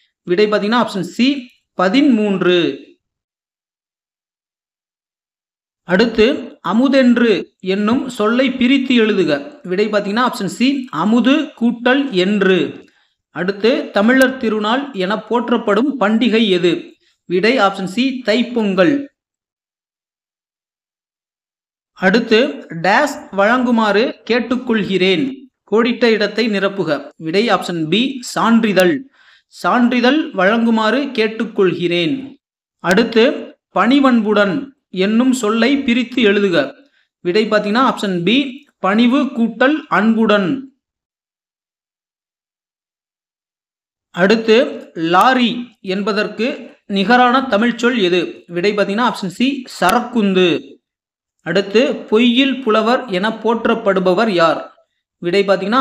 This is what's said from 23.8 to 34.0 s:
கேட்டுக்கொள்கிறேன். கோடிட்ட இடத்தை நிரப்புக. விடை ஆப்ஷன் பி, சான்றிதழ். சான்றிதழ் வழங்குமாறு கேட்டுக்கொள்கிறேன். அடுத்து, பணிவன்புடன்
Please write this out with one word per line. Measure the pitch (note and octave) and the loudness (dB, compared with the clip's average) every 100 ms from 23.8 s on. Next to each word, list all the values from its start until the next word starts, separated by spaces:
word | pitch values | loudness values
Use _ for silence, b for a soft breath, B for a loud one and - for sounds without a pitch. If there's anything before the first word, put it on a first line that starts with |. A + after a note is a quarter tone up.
| G#3+ G#3 C#4 - - | 2 0 0 -4 -4
கேட்டுக்கொள்கிறேன். | A#3+ A#3+ B3+ - A3 F3 F#3 F#3 F3 C3+ - - _ - | -2 -2 -6 -2 -2 0 0 0 0 -2 -6 -18 _ -2
கோடிட்ட | G#3+ B3 A#3 A#3+ | 0 0 0 2
இடத்தை | A3 G3+ G#3 A#3 | 2 0 -2 -2
நிரப்புக. | G3 G3 F#3+ E3 C#3+ - - | -2 -2 -4 -4 -4 -6 -14
விடை | D#3+ F3+ A#3 | -4 -2 0
ஆப்ஷன் | F#3+ - E3+ D#3 | -2 -2 -6 -2
பி, | F#3+ C4 - | 0 -2 -6
சான்றிதழ். | - - G3+ A3+ A3+ F#3 F3+ C#3 - b b b b | -8 -4 2 2 2 2 2 0 -6 b b b b
சான்றிதழ் | - F3+ A3+ A#3+ B3 A#3+ D4+ D#4 | -6 -2 0 2 2 2 0 -2
வழங்குமாறு | F#3+ F#3 A#3 A#3 A3 G#3+ B3 | 0 0 2 0 0 0 0
கேட்டுக்கொள்கிறேன். | C#4 - A3 A3 A3+ - F#3 E3 E3+ F3 E3 C3+ - - _ _ _ _ | -2 -2 -4 -2 -8 0 0 0 -2 -2 -2 -4 -8 -18 _ _ _ _
அடுத்து, | E3+ F#3+ A#3 A3+ A#3+ - - - _ | -2 0 2 2 2 0 -10 -20 _
பணிவன்புடன் | F3+ G#3+ C#4+ | -2 2 4